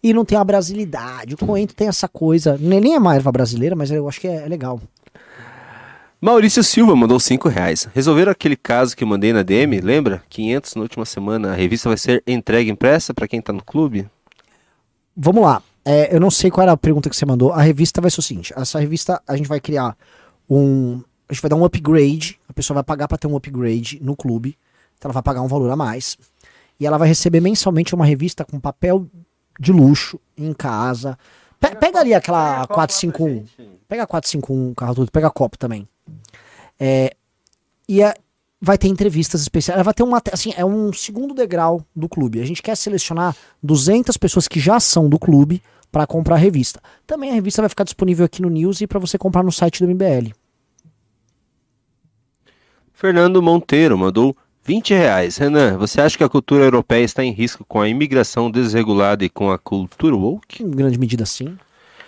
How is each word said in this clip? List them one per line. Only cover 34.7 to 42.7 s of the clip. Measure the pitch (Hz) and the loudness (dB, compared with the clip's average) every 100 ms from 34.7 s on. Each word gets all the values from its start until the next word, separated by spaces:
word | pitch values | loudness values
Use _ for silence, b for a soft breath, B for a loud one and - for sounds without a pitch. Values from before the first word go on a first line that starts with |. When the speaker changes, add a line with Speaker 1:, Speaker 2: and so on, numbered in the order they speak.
Speaker 1:
carro | 123 120 123 | -6 -6 -2
tudo. | 123 | 0
Pega | 156 156 | 0 -2
a | |
copa | - 123 - | -2 -6 -4
também. | 123 107 101 _ - - - b b b b _ | -10 -10 -14 _ -20 -20 -20 b b b b _
É... | 135 131 131 - _ _ _ _ _ _ - | -2 0 -2 -6 _ _ _ _ _ _ -2
e | 196 | 2
é... | 208 - _ _ _ _ | 4 2 _ _ _ _
vai | 165 196 | 0 2
ter | 190 | 2
entrevistas | 190 202 156 160 170 | 0 0 0 -2 -4
especiais. | 143 165 156 185 | -2 -4 -2 0
Ela | |
vai | 185 | 0
ter | 214 | 0
uma, | 247 240 208 | 0 0 -2
assim, | 185 220 180 | -8 -8 -4
é | 180 | -2
um | 214 214 | -2 -4
segundo | 180 - 208 277 | -6 -10 -8 -10
degrau | 262 226 175 165 170 156 - | -4 -4 0 0 -2 -6 -10
do | 160 | -8
clube. | - 131 113 | -4 -4 -2
A | 123 | -6
gente | 170 | -8
quer | - | -6